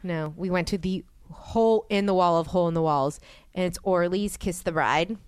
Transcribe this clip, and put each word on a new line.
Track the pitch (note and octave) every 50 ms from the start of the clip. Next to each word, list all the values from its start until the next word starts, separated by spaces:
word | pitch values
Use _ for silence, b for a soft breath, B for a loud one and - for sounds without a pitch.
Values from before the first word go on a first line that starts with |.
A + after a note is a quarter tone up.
No, | - F3+ E3+ D#3+ D#3 D3+ D#3
we | E3 F#3 F#3
went | F3+ F3+ E3+ -
to | G#3 F3
the | D#3+ F#3+ F#3+ - - - - - - -
hole | - - - - - A3+ A3+ A3+ A3 - - -
in | G#3 G3+ G3+
the | G3+ F#3
wall | F#3 F3+ F3 E3+ E3
of | D#3+ -
hole | F#3 F3+ F3 E3+
in | E3
the | E3
walls, | D#3+ D#3+ D3 C#3 C3+ D3 - - B B B B B B B
and | F#3 F#3
it's | F3+ - -
Orly's | - G3 F3+ F3 F3 F3 F#3 G3+ G#3 G3 - -
Kiss | - G3+ F3 -
the | - F#3
Bride. | D#3+ D#3+ C3 G#2+ C3+ D#3 E3+ G3 A3+ - -